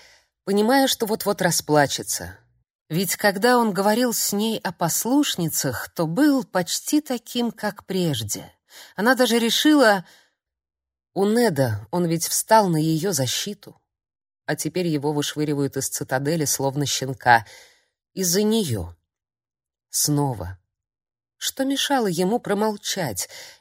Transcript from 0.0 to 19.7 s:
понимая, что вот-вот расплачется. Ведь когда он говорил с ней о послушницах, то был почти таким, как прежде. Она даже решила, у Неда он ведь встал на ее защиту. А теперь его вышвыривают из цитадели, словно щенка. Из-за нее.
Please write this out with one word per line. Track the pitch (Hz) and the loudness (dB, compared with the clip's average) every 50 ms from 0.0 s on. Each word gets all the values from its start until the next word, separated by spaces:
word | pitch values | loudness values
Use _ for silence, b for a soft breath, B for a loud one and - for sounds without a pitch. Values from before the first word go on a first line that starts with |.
| b b b b b b b _ _ | b b b b b b b _ _
понимая, | - 202 208 214 226 269 277 269 262 | -2 0 2 2 4 4 4 4 2
что | - - 226 | 2 -2 -2
вот-вот | 196 220 - - 202 202 - 185 | -2 -2 -2 -2 -2 -2 0 0
расплачется. | 180 160 - - - 151 151 143 135 - - 107 - - - 87 87 - - _ _ _ _ _ _ _ _ _ _ | 0 0 0 0 2 4 4 4 2 0 -4 -6 -6 -8 -8 -8 -10 -14 -18 _ _ _ _ _ _ _ _ _ _
Ведь | 156 175 196 175 - | -2 -2 -2 -2 -2
когда | - - 208 185 202 202 247 247 240 | 0 0 0 2 2 2 4 4 4
он | 233 214 180 | 4 2 0
говорил | 190 190 208 214 240 254 240 214 | 0 2 2 2 2 2 0 0
с | - - - 208 | -2 -4 -2 -2
ней | 202 214 226 220 - | -2 -2 -2 -2 -4
о | - 202 175 | -6 -8 -6
послушницах, | - 175 165 - - - 220 262 294 285 - - - 170 151 - - - 139 117 - - - | -4 -2 -2 -2 -2 -2 0 2 2 2 0 -2 -2 -4 -2 -2 -2 -4 -4 -4 -6 -8 -10
то | - - 170 | -6 -4 -4
был | 156 165 214 302 302 277 262 - | -2 0 2 2 4 4 2 -2
почти | - - 185 175 - - - - - 294 302 | -2 -4 -4 -2 -2 -4 -6 -4 -2 -2 -2
таким, | 294 - 254 233 - - - 240 240 226 | -2 -2 -6 -8 -8 -8 -6 -4 -4 -4
как | 208 - - 208 202 - - | -4 -6 -6 -6 -6 -8 -10
прежде. | - 185 185 180 165 143 113 113 104 - - - - - _ _ B B B B B B | -6 -4 -2 0 0 -2 -2 -4 -6 -8 -10 -10 -16 -20 _ _ B B B B B B
Она | - 202 240 262 | 0 2 2 4
даже | 220 254 240 233 233 | 4 2 2 2 2
решила, | 226 233 - - - 302 302 294 254 220 202 190 175 b b b b b b b _ _ _ _ _ _ _ _ _ _ _ _ _ _ _ | 2 0 0 2 4 4 6 6 6 6 6 4 0 b b b b b b b _ _ _ _ _ _ _ _ _ _ _ _ _ _ _
у | 175 196 | 0 0
Неда | 208 220 240 240 214 160 139 135 120 107 101 - - | 2 2 2 2 2 2 2 0 0 0 -4 -6 -6
он | - 180 175 | -4 -2 0
ведь | 165 165 165 - | 0 -2 -2 -2
встал | - - - - - 220 220 208 180 | -4 -4 -6 0 4 4 6 6 4
на | 165 | 2
ее | 156 156 160 160 156 156 208 180 | 2 2 2 0 0 0 -2 -2
защиту. | 131 131 120 - - - 202 208 - - 113 - _ _ _ _ _ _ _ _ _ _ _ _ _ _ | -2 -2 -2 -2 -4 -6 -8 -10 -12 -16 -20 -20 _ _ _ _ _ _ _ _ _ _ _ _ _ _
А | - 151 | -8 -6
теперь | - - 156 - 180 185 | -6 -6 -6 -4 -4 -2
его | 175 151 143 135 151 151 | -2 -2 -2 -2 -2 -2
вышвыривают | 147 143 - - 151 151 147 147 143 139 139 - | -2 -4 -4 -4 -4 -2 -2 -2 -2 -2 -2 -4
из | 135 135 - | -4 -6 -6
цитадели, | - - 143 - 135 131 139 143 170 170 147 | -6 -8 -6 -4 -2 -2 0 0 0 0 0
словно | 127 - - 135 139 131 147 143 | -2 -2 -2 -2 -2 -2 -2 -2
щенка. | 135 - - 131 131 131 - - 131 120 113 107 B B B B B B B B B B _ _ _ _ | -2 -4 -4 -4 -6 -8 -2 4 6 6 6 4 B B B B B B B B B B _ _ _ _
Из-за | 180 190 175 170 202 214 | -4 -4 0 0 0 2
нее. | 214 220 226 202 147 113 101 87 87 - _ _ _ _ _ _ _ _ _ _ _ _ _ _ _ | 2 2 0 0 -2 -4 -4 -6 -8 -12 _ _ _ _ _ _ _ _ _ _ _ _ _ _ _